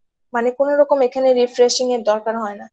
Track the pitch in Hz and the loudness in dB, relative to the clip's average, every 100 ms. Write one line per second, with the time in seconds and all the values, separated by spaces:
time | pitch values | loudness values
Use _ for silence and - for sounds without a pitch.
0 | _ _ _ 240 240 247 277 285 285 277 | _ _ _ -4 -2 -2 0 2 2 2
1 | 254 262 262 254 247 247 240 - 254 240 | 0 2 2 2 2 2 2 2 -2 -2
2 | 214 214 220 226 208 202 226 | -2 -2 -2 -6 -8 -10 -18